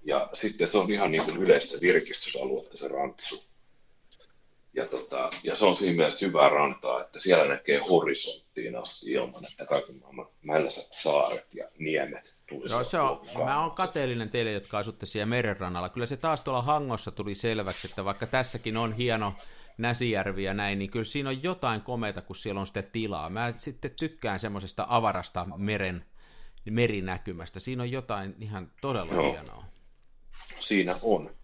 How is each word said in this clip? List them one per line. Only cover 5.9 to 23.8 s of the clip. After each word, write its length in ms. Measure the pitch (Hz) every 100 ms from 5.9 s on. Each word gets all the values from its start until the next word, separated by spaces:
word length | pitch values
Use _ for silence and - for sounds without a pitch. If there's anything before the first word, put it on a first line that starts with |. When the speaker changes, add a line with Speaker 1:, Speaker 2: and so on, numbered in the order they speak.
| 85
Speaker 1:
mielessä 300 | 76 - 98
hyvää 220 | 82 69
rantaa, 520 | 71 71 65 62 64
että 180 | - -
siellä 360 | - 85 73
näkee 240 | 69 - 71
horisonttiin 1000 | - 87 80 69 - - _ - 57 58
asti 360 | - - -
ilman, 320 | 67 65 64 71
että 160 | - 71
kaiken 320 | 71 - 65
maailman 280 | 65 65 58 _
mälsät 460 | 76 78 69 - -
saaret 600 | - 82 71 64 - -
ja 140 | - - -
niemet 580 | 78 78 67 - - _ -
tulisivat 220 | 69 92
Speaker 2:
Joo, 140 | 113
se 160 | 123 170
on, 200 | 139 - -
Speaker 1:
mukaan. 180 | -
Speaker 2:
mä 180 | 127 143
oon 80 | 160
kateellinen 600 | - 185 160 135 120 107
teille, 220 | 120 113
jotka 260 | 104 - 107
asutte 280 | 104 110 101
siellä 200 | 107 104
merenrannalla. 600 | 120 117 98 92 87 90
Kyllä 180 | 123 120
se 100 | 135
taas 240 | 165 151
tuolla 220 | - 131
Hangossa 480 | 123 151 143 113 -
tuli 240 | - 104
selväksi, 520 | 98 117 110 95 90 -
että 180 | -
vaikka 220 | 95 98 117
tässäkin 500 | 131 127 113 113 110
on 160 | 117
hieno 420 | 110 123 113 104 - - - - -
Näsijärvi 680 | 117 120 123 104 95 95
ja 100 | 98
näin, 240 | 98 101 98
niin 120 | 98
kyllä 140 | 120
siinä 240 | 110 147 139
on 140 | 135
jotain 380 | 165 180 131 110
komeata, 420 | 101 123 107 98
kun 140 | - 95
siellä 240 | - 98
on 60 | 98
sitä 160 | -
tilaa. 480 | 98 117 110 90 78
Mä 240 | 98 120 120
sitten 340 | - 131